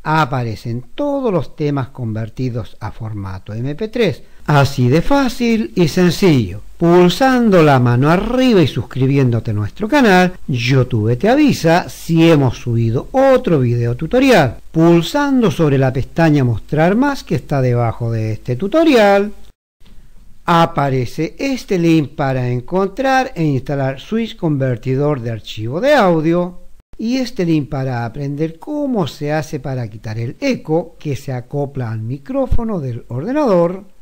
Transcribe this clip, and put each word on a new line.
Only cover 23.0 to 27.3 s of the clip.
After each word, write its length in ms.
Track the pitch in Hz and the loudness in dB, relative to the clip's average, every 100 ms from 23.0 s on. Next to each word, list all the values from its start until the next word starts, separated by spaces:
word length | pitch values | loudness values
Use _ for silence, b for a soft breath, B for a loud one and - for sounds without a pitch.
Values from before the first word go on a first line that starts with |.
| 269 262 262 | 0 0 -2
e 80 | - | -2
instalar 560 | 160 131 - 139 135 135 | -2 -2 -4 -4 -4 -6
Swish 380 | - 220 226 - | -6 -6 -6 -6
convertidor 840 | 170 143 131 120 127 131 147 143 | -4 -2 -2 -4 -4 -2 0 -2
de 80 | 117 | -6
archivo 500 | 113 - - 113 147 | -10 -12 -10 -6 -2
de 140 | 262 | 0
audio 680 | 294 190 165 156 175 180 180 - - _ - | 2 4 2 2 0 -2 -8 -18 -20 _ -10
y 200 | 226 262 | -6 -4
este 280 | 240 | -6